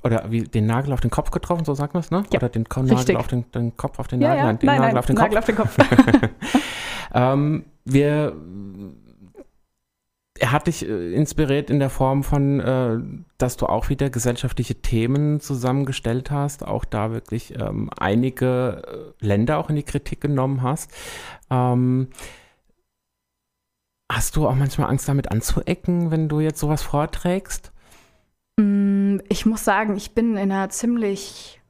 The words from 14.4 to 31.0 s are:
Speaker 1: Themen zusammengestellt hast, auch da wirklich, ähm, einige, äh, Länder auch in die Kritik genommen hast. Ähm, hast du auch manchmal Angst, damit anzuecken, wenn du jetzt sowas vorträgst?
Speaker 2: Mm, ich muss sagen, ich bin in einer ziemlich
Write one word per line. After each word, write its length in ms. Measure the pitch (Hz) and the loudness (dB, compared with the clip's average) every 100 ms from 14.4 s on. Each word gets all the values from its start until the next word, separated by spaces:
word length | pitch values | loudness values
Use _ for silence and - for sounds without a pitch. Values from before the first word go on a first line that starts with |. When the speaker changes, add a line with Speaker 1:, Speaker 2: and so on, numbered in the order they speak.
| 127 - 117 - | -4 -4 -4 -2
Speaker 1:
Themen 600 | - 117 117 139 151 147 | 0 0 2 2 2 0
zusammengestellt 960 | - 135 127 135 135 131 113 120 131 | -2 -4 0 0 -2 -2 -2 -2 -2
hast, 340 | 143 143 143 - | -2 -4 -6 -6
auch 180 | 107 | -4
da 280 | - 110 110 | -4 -4 -4
wirklich, 420 | 113 - 117 - - | -4 -6 -8 -8 -8
ähm, 300 | 107 104 104 - | -6 -4 -6 -4
einige, 1160 | - 107 131 131 127 127 127 - - - - - | 0 2 0 0 0 0 -2 -4 -12 -16 -16 -8
äh, 40 | |
Länder 340 | 107 101 120 151 | 0 2 2 0
auch 120 | 160 | -2
in 60 | 151 | -4
die 80 | |
Kritik 360 | - 143 - - | -4 -8 -6 -6
genommen 420 | 143 139 131 139 | -2 0 0 0
hast. 280 | 127 151 - - - - - - _ | -2 -4 -8 -16 -16 -16 -16 -20 _
Ähm, 580 | 131 123 123 127 127 131 - - - _ _ _ _ _ _ _ _ _ _ _ _ _ _ _ _ _ | 0 2 2 2 2 -2 -8 -18 -20 _ _ _ _ _ _ _ _ _ _ _ _ _ _ _ _ _
hast 260 | 120 - - | -4 0 0
du 100 | 147 | 2
auch 60 | |
manchmal 360 | 131 139 - - | 2 0 0 0
Angst, 180 | 135 - | 0 0
damit 220 | 139 - | 0 0
anzuecken, 800 | 110 - - - 180 - 175 170 | -2 0 -2 0 -4 0 0 0
wenn 180 | 160 156 | 0 0
du 120 | 151 | 0
jetzt 200 | 156 156 | -2 -2
sowas 220 | 147 156 | -2 -2
vorträgst? 880 | - 147 151 - 175 185 190 - - - - - _ _ _ _ _ - | 0 -2 -2 -2 -2 -2 -4 -10 -10 -20 -20 -20 _ _ _ _ _ 2
Speaker 2:
Mm, 600 | 208 202 196 196 196 196 - | 4 4 2 2 2 0 0
ich 180 | 185 - | 0 2
muss 180 | 220 | 2
sagen, 320 | - 196 220 202 | 0 2 0 -2
ich 180 | - | -2
bin 220 | - 233 208 | 0 0 0
in 140 | 196 | 0
einer 160 | 196 196 | 0 -2
ziemlich 920 | - 240 240 | -2 -2 0